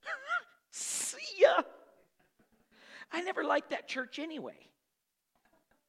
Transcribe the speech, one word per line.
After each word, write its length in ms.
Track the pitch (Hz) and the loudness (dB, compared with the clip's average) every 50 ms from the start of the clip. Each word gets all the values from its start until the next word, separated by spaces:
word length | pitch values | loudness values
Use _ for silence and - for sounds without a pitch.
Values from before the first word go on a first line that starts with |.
| - | -10
<laughs> 680 | - 605 539 539 587 679 698 - - 698 _ _ _ | -10 -10 -8 -4 -2 -2 -2 -2 -4 -14 _ _ _
"See 460 | - - - - - - - - - 269 311 415 415 392 | -12 -8 -6 -4 -2 -2 -2 -4 -4 -8 -10 -12 6 8
ya." 220 | 440 - - - - - - - - - - - - _ _ _ _ _ _ _ - _ _ _ _ _ - - - - - - - - | 8 8 8 6 0 -2 -8 -18 -20 -20 -20 -20 -20 _ _ _ _ _ _ _ -20 _ _ _ _ _ -20 -20 -20 -20 -18 -18 -14 -6
I 100 | - 330 | -6 -4
never 220 | 359 370 381 - 311 | -4 -2 -2 -2 2
liked 260 | 294 - 294 294 - | 2 2 2 2 0
that 180 | 277 - - - | -4 -6 -4 -6
church 300 | - 262 254 - - 277 | -4 -4 -4 -6 -6 -8
anyway. 400 | 294 330 311 285 139 117 82 - - - _ _ _ _ _ _ _ _ _ _ _ _ _ _ _ _ _ _ _ _ _ _ _ | -6 -6 -6 -8 -8 -10 -12 -14 -20 -20 _ _ _ _ _ _ _ _ _ _ _ _ _ _ _ _ _ _ _ _ _ _ _